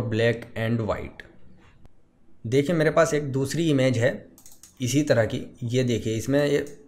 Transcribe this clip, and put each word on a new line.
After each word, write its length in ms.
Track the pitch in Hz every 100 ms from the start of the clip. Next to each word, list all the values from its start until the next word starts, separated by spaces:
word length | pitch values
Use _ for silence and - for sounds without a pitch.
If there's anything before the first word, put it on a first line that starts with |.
| 113
black 380 | 110 117 117 - 113
and 260 | 113 117 104
white। 360 | - - - - - - - - - - - _ _ - - 113
देखिए 300 | 131 143 170
मेरे 160 | 151
पास 220 | 160 160
एक 180 | 151 147
दूसरी 380 | 131 135 147 165
इमेज 280 | 139 131 113
है 300 | 127 214 - - - - - -
इसी 200 | 120 139
तरह 220 | 143 117 107
की, 160 | 123 - -
ये 200 | 120 127
देखिए 320 | 127 113 107 110
इसमें 300 | 135 139 143
ये 140 | 143 143 -